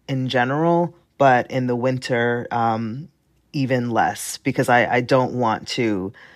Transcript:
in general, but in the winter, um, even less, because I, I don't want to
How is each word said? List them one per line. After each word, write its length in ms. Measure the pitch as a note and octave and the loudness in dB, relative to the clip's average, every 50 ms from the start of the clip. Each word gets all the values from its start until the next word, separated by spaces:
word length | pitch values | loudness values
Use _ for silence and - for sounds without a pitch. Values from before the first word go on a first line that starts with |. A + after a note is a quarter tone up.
| _ - | _ -6
in 200 | C#3 C3 C3 B2+ | -4 -4 -2 -2
general, 640 | B2 B2+ B2 B2+ C#3 D3+ E3 E3+ E3+ E3+ F3 E3+ - _ _ _ _ | 0 0 0 0 0 0 2 2 2 2 2 -2 -4 _ _ _ _
but 340 | - C#3 C3+ B2 B2 A2+ - | 2 4 6 6 4 2 0
in 160 | - C3 B2+ | -2 -2 -2
the 100 | B2 A#2+ | 0 -2
winter, 720 | A#2+ B2 C3 C3 B2+ - - C3 A#2 A#2 A#2+ A#2+ A#2+ A#2 - | 0 0 -2 -2 -2 -2 -2 0 0 2 0 0 -2 -4 -4
um, 580 | A#2+ A#2 A2+ A#2 A2+ A2 A2+ A2 A2+ C#3 E3 - _ _ _ _ _ _ _ _ - | -2 0 0 0 0 -2 -4 -6 -8 -10 -12 -14 _ _ _ _ _ _ _ _ -6
even 380 | D3+ C3 A#2+ C3 B2 A#2+ A#2+ | -4 -2 0 0 0 0 0
less, 480 | A2+ A2 E2+ E2 - - - - - - | 0 0 0 0 0 -4 -8 -12 -10 -6
because 300 | - C#3 - - B2+ C3 | -4 -4 -2 0 2 4
I, 280 | A#2+ A#2+ A2 - A2 | 4 4 4 2 0
I 40 | B2 | -2
don't 340 | B2+ - C#3 C3 B2+ - - | 0 2 2 2 2 2 0
want 340 | B2 A#2+ A2+ G#2+ - - - | -2 0 0 -2 -2 -6 -8
to 440 | - - A#2+ A2 G#2 F#2+ F#2 G2 - - - - - | -4 -2 0 0 0 -2 -4 -6 -10 -14 -20 -20 -20